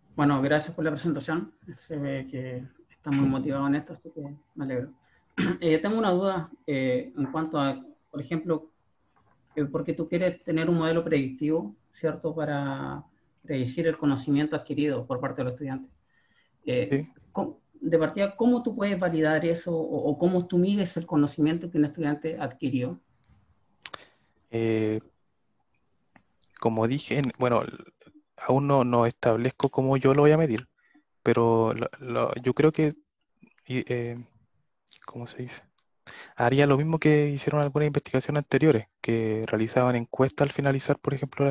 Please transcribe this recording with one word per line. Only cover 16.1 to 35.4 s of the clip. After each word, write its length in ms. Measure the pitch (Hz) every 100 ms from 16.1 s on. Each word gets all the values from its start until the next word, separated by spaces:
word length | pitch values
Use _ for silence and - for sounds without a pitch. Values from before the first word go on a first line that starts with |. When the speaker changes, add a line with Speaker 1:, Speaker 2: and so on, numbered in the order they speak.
| _ _ _ _ _ -
Speaker 1:
Eh, 220 | 127 101
Speaker 2:
Sí. 320 | 139 156 - _
Speaker 1:
¿cómo, 280 | - - - _
de 260 | - - 165
partida, 360 | 156 196 196 -
cómo 280 | 240 240
tú 120 | 240 202
puedes 240 | 202 190
validar 460 | 180 165 156 156 170
eso 300 | 165 - 165
o, 340 | 156 147 147
o 80 | 143
cómo 300 | 175 185 180
tú 100 | 175
mides 400 | 185 202 180 -
el 80 | 170
conocimiento 640 | 147 143 - 151 165 170
que 80 | 156
un 80 | 147
estudiante 540 | 160 147 147 160 -
adquirió? 600 | 139 - 139 127 127 180 _ _ _ _ _ _ _ _ - - - _ _ _ _
Speaker 2:
Eh, 520 | 113 113 110 110 107 - _ _ _ _ _ _ _ _ _ _ _ _ _ _ -
como 280 | 117 113 113
dije, 320 | 139 - 131
en, 120 | 135 -
bueno, 240 | 127 117
l-, 160 | - - - _ _ - _ -
aún 280 | - 131 143
no, 180 | 139
no 220 | 123 120 117
establezco 640 | - 123 113 123 - 139
cómo 280 | - 131 135
yo 180 | 135 139
lo 80 |
voy 80 | 147
a 60 | 156
medir, 300 | 160 110 - _ _ _ _ _
pero 520 | - 117 117 113 113 113
lo, 120 | 113 -
lo, 340 | 131 117 120 -
yo 140 | 127 123
creo 160 | 156
que, 240 | 156 156 147 _ _ _ _ - _ -
y, 160 | 127 -
eh, 240 | 123 120 120 120 _ _ _ _ _ _ - -
¿cómo 220 | - -
se 160 | -